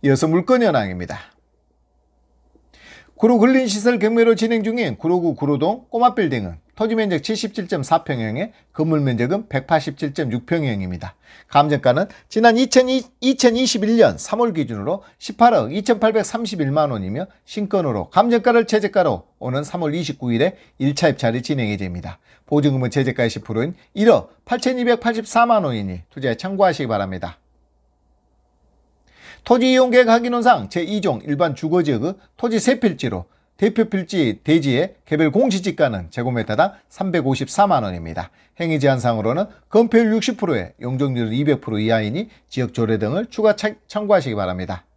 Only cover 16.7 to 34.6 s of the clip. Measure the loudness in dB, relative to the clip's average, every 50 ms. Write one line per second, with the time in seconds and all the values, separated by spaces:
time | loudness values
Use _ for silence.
16.7 | 0 0 0 0 -2 -4 -4 -6 -6 -6 -8 -10 _ _ _ _ -8 -6 -6 -2
17.7 | -2 0 0 0 -2 -4 -4 -4 0 0 2 4 2 2 2 2 2 2 2 2
18.7 | 0 0 0 0 0 2 2 2 0 -2 -6 _ _ _ -8 -4 -4 -4 -6 -6
19.7 | -8 -6 -4 -4 -4 -4 -6 -6 -8 -8 -4 -2 0 0 0 0 -2 -6 _ _
20.7 | _ _ -2 -2 -2 2 2 0 0 2 -2 -2 -2 -2 -4 -4 -4 -2 -2 -4
21.7 | -4 -4 -6 -8 -8 -10 -12 -12 -16 _ _ _ _ _ _ _ 0 2 2 2
22.7 | 0 0 -2 -2 0 0 -2 -2 0 0 -2 -2 -2 -4 -10 -6 -4 -4 -4 -4
23.7 | -6 _ _ _ _ 0 4 4 4 4 4 -4 _ _ _ -6 -6 -2 -2 -2
24.7 | -2 -2 0 0 0 0 0 -4 -4 -4 -8 -4 0 0 2 4 2 0 0 0
25.7 | -4 -4 -6 -6 -8 -10 -14 _ _ -6 -4 -4 -4 -4 -6 -10 0 2 2 2
26.7 | 2 0 -4 -2 -2 -2 -2 -4 -6 -10 -10 -12 -14 _ _ _ _ _ _ _
27.7 | _ _ _ _ _ _ _ _ _ _ _ _ _ _ _ _ _ _ _ _
28.7 | _ _ _ _ _ _ _ _ _ _ -20 -20 -20 -20 _ 2 2 4 4 4
29.7 | 4 4 4 4 6 4 6 6 4 2 2 0 -2 0 4 4 4 4 2 -6
30.7 | -6 -6 -4 -4 -4 -2 -2 -2 -2 -4 -4 -6 -2 0 0 -2 -2 -4 -4 0
31.7 | 0 0 2 2 0 -2 -2 -4 -6 -8 _ _ _ _ -4 -2 -2 0 2 0
32.7 | 0 2 0 -2 -2 -2 -6 -6 -6 -6 -10 _ _ _ _ _ _ _ -2 0
33.7 | 2 0 -2 0 0 -6 -6 -4 -2 0 0 0 0 -4 _ 2 2 2